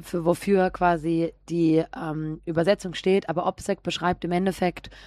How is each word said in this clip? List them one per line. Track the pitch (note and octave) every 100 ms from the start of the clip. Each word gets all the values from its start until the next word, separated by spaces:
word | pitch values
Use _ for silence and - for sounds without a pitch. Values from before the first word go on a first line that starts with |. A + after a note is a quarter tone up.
für, | - F3
wofür | D#3+ F3 - G3 F#3
quasi | - F3+ E3+ D#3 E3 E3 - -
die, | E3+ D#3+ D#3 -
ähm, | - E3 D3+ D#3 D#3
Übersetzung | - D#3+ E3+ G3+ F#3
steht, | D#3 F#3+ G3 -
aber | D#3+ F3
Obsec | - - G3
beschreibt | - - F3 F3+
im | E3+
Endeffekt | F3 F#3+ F3+ F3+ - - -